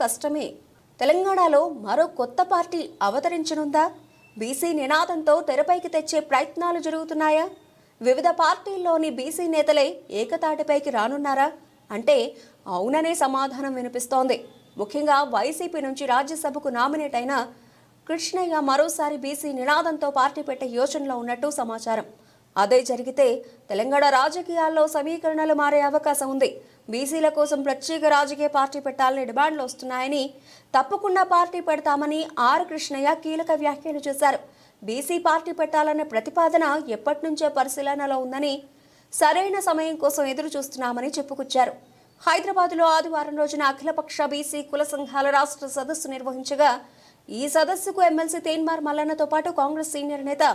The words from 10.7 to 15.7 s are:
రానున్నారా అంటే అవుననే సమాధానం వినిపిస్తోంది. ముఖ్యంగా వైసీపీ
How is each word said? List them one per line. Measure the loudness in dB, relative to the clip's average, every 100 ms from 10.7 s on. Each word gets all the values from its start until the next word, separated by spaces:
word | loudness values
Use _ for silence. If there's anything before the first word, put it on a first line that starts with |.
| 0 0
రానున్నారా | -2 -2 -2 -2 2 0 -2 _ _ -12
అంటే | -2 2 4 2 -6 -20 _ -6
అవుననే | -4 0 0 0
సమాధానం | 0 0 0 -2 -4 -6
వినిపిస్తోంది. | -6 -6 -6 -2 2 2 0 -4 -20 _ -8
ముఖ్యంగా | -6 -2 2 2
వైసీపీ | 2 0 -2 -4 -6